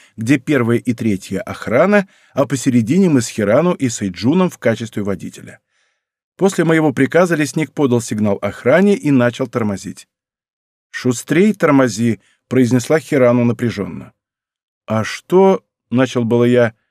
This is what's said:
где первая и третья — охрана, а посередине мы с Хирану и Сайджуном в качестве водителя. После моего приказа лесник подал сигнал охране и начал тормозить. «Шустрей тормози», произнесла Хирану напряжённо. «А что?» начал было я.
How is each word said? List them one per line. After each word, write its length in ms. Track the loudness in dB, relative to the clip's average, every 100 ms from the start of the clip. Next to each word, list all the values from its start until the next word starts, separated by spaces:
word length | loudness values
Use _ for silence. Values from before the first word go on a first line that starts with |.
| _ -8
где 220 | -2 0
первая 400 | 0 0 2 0
и 160 | -2
третья — 480 | -2 -2 -4 -6 -10
охрана, 680 | -8 -10 -2 0 2 2 0 _ _
а 120 | -4 -2
посередине 640 | -2 0 0 2 2 2
мы 120 | 2
с 60 | -2
Хирану 460 | -4 0 2 0
и 160 | -2 -4
Сайджуном 600 | -4 -8 -4 0 0 0
в 80 | -2
качестве 440 | -2 -2 -6 -8
водителя. 560 | -6 -8 -10 -18 -20 -20 _ _ _ _ _ _ _ -2
После 260 | -2 0
моего 300 | 2 2 2
приказа 420 | 0 0 2 2 0
лесник 380 | -2 -4 -6
подал 260 | -2 0 0
сигнал 380 | -2 -2 -2 -2
охране 540 | -6 -4 0 2 4 2
и 160 | 2
начал 360 | 2 2 -2 -6
тормозить. 600 | -4 -4 -6 -10 -16 -20 _ _ _ _ _ _ _ _
«Шустрей 640 | -6 -4 -4 -2 2 2
тормози», 680 | 2 2 2 2 0 -2 -4 _ _ -2
произнесла 540 | 0 2 0 0 -2
Хирану 420 | 0 2 2 2
напряжённо. 720 | 0 0 -4 -4 -8 -10 -16 _ _ _ _ _ _ _ -6
«А 180 | -4
что?» 600 | -4 -10 0 4 4 2 _ _ -4
начал 340 | -2 0 0
было 220 | 0 2 4
я. 300 | 4 2 -2 _